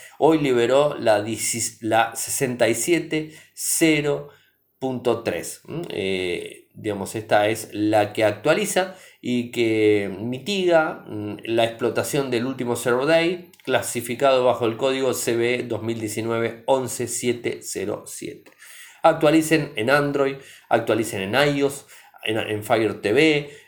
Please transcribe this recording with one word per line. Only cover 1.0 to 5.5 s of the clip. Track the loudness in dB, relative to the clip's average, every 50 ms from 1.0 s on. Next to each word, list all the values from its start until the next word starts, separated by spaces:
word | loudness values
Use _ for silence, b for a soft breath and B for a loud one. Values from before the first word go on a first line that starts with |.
| 2 2 2 2 2
diecis-, | -2 -6 -6 -4 -4 -4 -4 -6 -8 -8 -8 -4
la | 0 2 2 2 0 -2
sesenta | -8 -8 -6 -4 -2 -2 -2 0 2 2 2
y | 2
siete | 0 0 0 0 0 0 -2 -4 -4 -4 -6 B B B B B
cero | -8 -6 -4 0 2 4 4 4 4 2 0 -2 -4 -6 B B B B B B B B _ _ _
punto | -6 -6 -4 -2 0 0 0 0 -2
tres, | -4 -4 -4 -6 -10